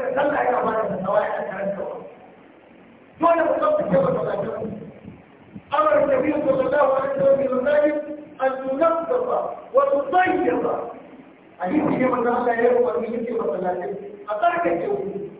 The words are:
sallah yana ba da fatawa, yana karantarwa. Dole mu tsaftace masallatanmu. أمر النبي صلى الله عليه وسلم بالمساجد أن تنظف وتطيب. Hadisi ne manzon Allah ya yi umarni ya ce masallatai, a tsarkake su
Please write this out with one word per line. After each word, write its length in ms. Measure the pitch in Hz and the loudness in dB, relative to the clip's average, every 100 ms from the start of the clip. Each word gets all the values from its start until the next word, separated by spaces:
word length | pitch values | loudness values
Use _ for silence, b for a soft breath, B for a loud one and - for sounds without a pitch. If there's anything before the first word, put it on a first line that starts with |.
| - | 0
sallah 320 | 269 294 - 247 | 0 2 2 2
yana 160 | 240 | 2
ba 80 | 226 | 0
da 120 | 220 | 0
fatawa, 360 | 208 185 190 208 | -2 -2 0 0
yana 220 | 196 - | 0 -2
karantarwa. 540 | - 190 196 - - - - - - - - - - - - - - - | -6 -6 -4 -4 -8 -10 -14 -20 -20 -20 -20 -20 -20 -20 -20 -20 -20 0
Dole 240 | 339 330 | 2 4
mu 100 | - | 2
tsaftace 440 | - 302 605 - - | 0 2 0 2 2
masallatanmu. 800 | - - 208 196 226 - 208 - - - - - - - - - - | 2 0 -2 -4 -6 -6 -8 -10 -14 -16 -20 -20 -20 -20 -20 -20 -4
أمر 260 | 294 302 285 | 0 4 4
النبي 300 | 269 254 302 | 4 2 2
صلى 280 | - 269 262 | 0 2 2
الله 260 | - 294 - | 2 2 4
عليه 220 | - - | 2 0
وسلم 240 | - 269 269 | 2 4 4
بالمساجد 580 | 269 254 285 294 302 294 - - - - | 2 0 2 4 4 0 -6 -12 -14 -4
أن 100 | 269 262 | -2 -2
تنظف 760 | 269 277 330 330 - - - - - - - | -4 0 2 2 0 -2 0 -2 -4 -8 -2
وتطيب. 1000 | 415 285 285 - 359 370 - - - - - - - - - - - - - | 2 4 2 2 2 4 2 0 0 0 -4 -6 -12 -18 -20 -20 -20 -20 -8
Hadisi 340 | 185 302 - 247 | -2 0 0 2
ne 100 | 254 | 0
manzon 280 | 247 240 247 | 0 0 0
Allah 200 | 247 233 | 0 2
ya 60 | |
yi 120 | 240 240 | 4 4
umarni 380 | 233 214 226 | 2 -2 -4
ya 60 | 226 | -4
ce 100 | 226 | -4
masallatai, 640 | 226 - 180 185 180 196 - - - - | -4 -4 -2 -4 -4 -6 -8 -12 -14 -8
a 80 | |
tsarkake 520 | - 349 349 175 175 - | 0 0 2 0 0 -2
su 440 | - 196 - - - | -4 -4 -8 -10 -14